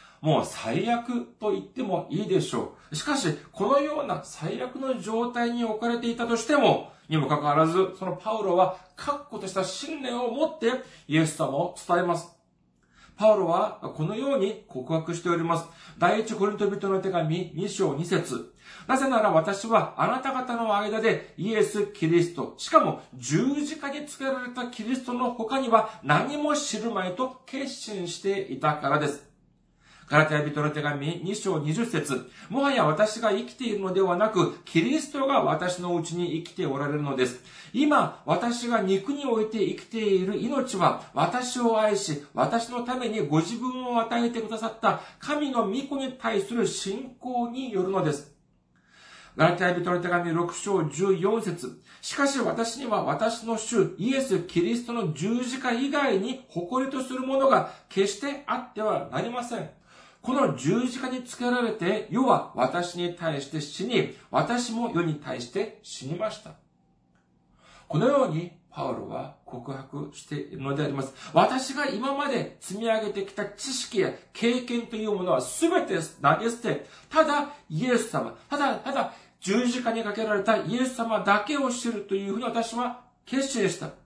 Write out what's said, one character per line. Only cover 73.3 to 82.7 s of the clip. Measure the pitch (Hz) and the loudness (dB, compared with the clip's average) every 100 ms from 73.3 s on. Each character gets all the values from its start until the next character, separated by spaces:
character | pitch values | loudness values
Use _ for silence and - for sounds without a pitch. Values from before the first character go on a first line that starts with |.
た | - 202 | -6 -8
知 | - 277 | -6 -8
識 | 247 - 202 | -6 -4 0
や | 170 - - | 0 0 -14
経 | - 233 254 | 0 2 2
験 | 247 240 226 | 0 -4 -4
と | |
い | 214 214 | -4 -2
う | |
も | 202 | -2
の | 180 | 2
は | - | 0
全 | - - 330 349 - | 0 0 2 4 2
て | 175 156 - | -2 -4 2
投 | 139 156 | 4 4
げ | 226 | 2
捨 | 240 | -2
て、 | 214 147 - - - | -2 -4 -6 -20 -2
た | 311 | 4
だ | 311 294 294 - _ | 4 4 0 -6 _
イ | 156 254 | -2 2
エ | 240 | 2
ス | - | 2
様、 | 143 120 - - | -2 -4 -8 -6
た | 285 | 0
だ、 | 277 233 | 0 0
た | 262 | -4
だ | 277 - - - _ | -2 -2 -6 -20 _
十 | - 214 247 | 0 2 2
字 | 247 | 0
架 | 233 | 0
に | 226 | -2
か | 208 | -2
け | 208 | -2
ら | 220 | 0
れ | 208 | 0
た | 208 214 | 2 2
イ | 156 233 | 2 -2
エ | |
ス | 254 | -2
様 | - 226 214 | -2 -2 0
だ | 196 208 208 | 2 2 2
け | 285 | 0
を | 262 | 0
知 | 240 233 | -2 -4
る | 214 | -6
と | 202 | -2
い | 196 196 | -4 -2
う | |
ふ | 214 | -4
う | |
に | |
私 | 240 233 226 | -2 -2 -4